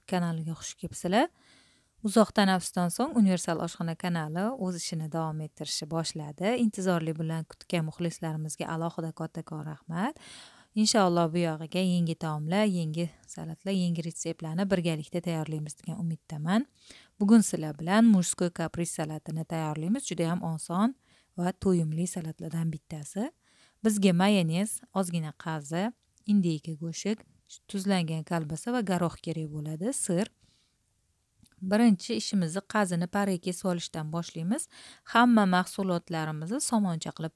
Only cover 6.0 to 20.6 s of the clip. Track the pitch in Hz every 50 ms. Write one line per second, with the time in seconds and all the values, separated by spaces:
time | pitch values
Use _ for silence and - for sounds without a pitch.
6 | 160 - - 160 147 147 147 - 180 208 247 247 240 214 - 202 185 190 175 170
7 | 165 160 160 160 165 160 160 160 160 - - - - - - 170 160 156 - -
8 | 175 165 160 - 170 160 156 156 156 156 - - - - 165 160 165 170 - -
9 | 160 160 156 - 160 160 - 165 156 - 160 151 147 156 156 - _ - 165 165
10 | 202 269 320 - - - - - - - - - - _ _ 214 214 214 - 220
11 | 190 180 175 175 170 160 160 175 170 165 156 151 165 151 - 180 190 185 175 175
12 | 170 165 165 - - 160 151 151 151 156 180 208 214 208 180 175 165 156 151 165
13 | 170 160 - _ _ - - 170 160 160 160 - - 190 196 185 180 175 170 165
14 | 160 165 - - - 170 165 - 165 160 160 175 202 190 196 185 165 170 160 151
15 | 156 - - 175 - 175 165 160 156 160 156 156 151 151 - - - - 160 202
16 | 170 165 160 - _ - 160 147 151 165 190 226 294 - _ _ _ - - -
17 | - _ _ - 208 196 226 226 196 - - 160 156 156 147 147 160 170 196 220
18 | 233 233 208 180 170 - - - 185 175 - - 165 160 - 170 175 - - -
19 | 156 151 156 156 - - 156 160 160 - 170 160 160 156 151 156 156 175 220 277
20 | - - 180 165 165 165 175 180 175 165 160 151